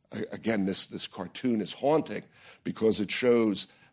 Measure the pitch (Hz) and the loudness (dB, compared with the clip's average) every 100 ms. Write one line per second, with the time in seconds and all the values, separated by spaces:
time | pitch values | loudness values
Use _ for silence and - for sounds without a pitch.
0 | - - - 101 110 110 98 92 - 101 | -12 -10 -8 -4 0 0 0 0 -4 -6
1 | - - 90 - 127 110 95 - 135 156 | -10 -10 -12 -4 -2 0 -2 -2 2 2
2 | - 95 - - - - - - 110 104 | 0 -8 -12 -20 -20 -12 -10 0 2 2
3 | 98 - 127 120 110 95 - - _ | 0 2 4 4 4 0 -4 -10 _